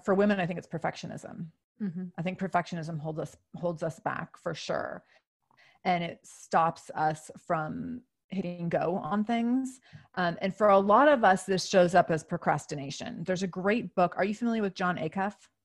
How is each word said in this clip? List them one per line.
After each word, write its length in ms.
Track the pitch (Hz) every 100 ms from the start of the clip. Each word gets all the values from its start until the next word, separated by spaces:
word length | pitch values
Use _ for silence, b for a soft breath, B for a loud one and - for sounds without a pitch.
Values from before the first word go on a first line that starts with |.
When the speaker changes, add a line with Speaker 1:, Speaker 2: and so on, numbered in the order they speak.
Speaker 1:
For 100 | -
women, 240 | 196 208 196
I 80 | 175
think 100 | 170
it's 120 | -
perfectionism. 760 | 165 160 - - 151 - - 165 - _ -
Speaker 2:
Mm-hmm. 220 | 202 170 185 -
Speaker 1:
I 60 |
think 160 | 175 185
perfectionism 640 | 190 180 - 170 160 160
holds 180 | 156 156
us, 180 | 147 - _ 165
holds 260 | 175 160
us 160 | 165 -
back 380 | 147 - 175 -
for 160 | 170
sure. 480 | 156 - - - 185 b b _ _ _ b b b
And 200 | 185 175
it 160 | 170 -
stops 680 | - - - 180 165 165 -
us 340 | - 156 156 - -
from 580 | - 165 156 87 85 82 - _ _
hitting 400 | 190 175 175 170
go 280 | 160 151 185
on 220 | - 208
things. 560 | 214 233 233 262 262 - B B B
Um, 220 | - 175 170
and 140 | 190
for 140 | - 208
a 100 | 196
lot 300 | 202 220 302
of 160 | 277
us, 180 | 208 190
this 240 | - 185 -
shows 280 | 190 175 180
up 160 | 170
as 100 | 160
procrastination. 1000 | - 175 - 151 - 147 139 - 208 -
There's 180 | 165 180
a 60 | 190
great 440 | 185 190 226 185 -
book. 180 | 175 -
Are 80 |
you 100 | 196
familiar 280 | 208 233 226
with 120 | 196
Jon 220 | 190 180 165
Acuff? 380 | 160 190 196 - _ _